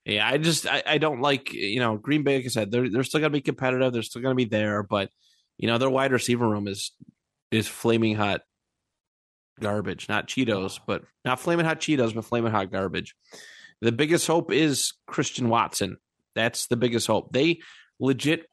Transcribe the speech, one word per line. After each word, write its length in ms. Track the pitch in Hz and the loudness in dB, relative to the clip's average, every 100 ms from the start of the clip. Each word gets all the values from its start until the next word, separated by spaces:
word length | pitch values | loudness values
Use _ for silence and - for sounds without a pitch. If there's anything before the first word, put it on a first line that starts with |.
| - | -4
yeah, 180 | 104 107 | 0 2
I 120 | 143 | 2
just, 280 | 160 156 - | 2 0 0
I, 160 | 135 - | -2 0
I 120 | 151 | 0
don't 200 | 156 127 | 0 0
like, 320 | 143 135 - | 0 0 -2
you 300 | - 98 117 | -6 -2 0
know, 160 | 120 107 | 0 0
Green 260 | 127 151 | 0 0
Bay, 140 | 139 139 | 2 0
like 80 | 127 | 0
I 20 | |
said, 240 | 113 101 | -2 0
they're, 180 | 120 127 | 0 0
they're 140 | 113 | 0
still 160 | 156 160 | 0 0
gonna 100 | 151 | 0
be 120 | 143 | 0
competitive. 500 | 147 127 131 127 131 | -2 -2 0 2 0
They're 100 | 120 | 0
still 200 | 110 120 | -4 -4
gonna 140 | 131 127 | -2 0
be 100 | 117 | 0
there, 360 | 107 107 104 | 0 0 -2
but, 280 | 101 104 98 - _ _ _ - | -2 -2 -2 -8 _ _ _ -4
you 100 | 113 | 0
know, 100 | 117 | 2
their 120 | 135 | 2
wide 240 | 131 135 | 2 2
receiver 340 | 123 - 120 117 | 2 2 2 2
room 180 | 104 101 | 0 -2
is, 260 | 98 - - - _ _ _ _ | -6 -10 -14 -20 _ _ _ _
is 160 | 110 101 | -2 -2
flaming 480 | - 120 113 113 107 | -2 2 4 2 2
hot 240 | 104 90 - _ _ _ _ _ _ _ _ _ _ - | 0 -2 -6 _ _ _ _ _ _ _ _ _ _ -6
garbage. 480 | 107 104 101 90 - | -4 -2 -4 -8 -4
Not 220 | 107 - | -4 -2
Cheetos, 500 | - 120 101 95 - - | -2 0 0 -2 -6 -6
but, 160 | 98 - _ 135 | -6 -6 _ -4
not 160 | 131 | -2
flaming 240 | - 170 160 | 0 0 0
hot 160 | 160 | -2
Cheetos, 340 | - 147 113 113 | 0 2 2 -2
but 80 | |
flaming 300 | - 120 117 | -4 -2 0
hot 180 | 107 95 | 0 -2
garbage. 440 | 95 95 82 - - _ - - - - _ | -4 -4 -4 -8 -14 _ -20 -20 -20 -20 _
The 100 | 113 | 0
biggest 340 | 117 151 165 - | 0 2 2 2
hope 220 | 165 165 | 0 2
is 440 | 120 156 127 - - - | 2 2 2 -4 -8 -6
Christian 420 | - 139 - 120 | -4 -2 -2 2
Watson. 480 | 117 95 - 95 - _ _ _ - | 2 2 -2 -6 -6 _ _ _ -2
That's 320 | 117 - - | 0 -2 -2
the 100 | 120 | 0
biggest 280 | 123 117 - | 2 2 2
hope. 280 | 104 - | 0 0
They 260 | 123 160 165 - - - - | 0 2 0 -6 -20 -20 -4
legit 460 | 131 127 143 165 - | -2 0 0 -2 -4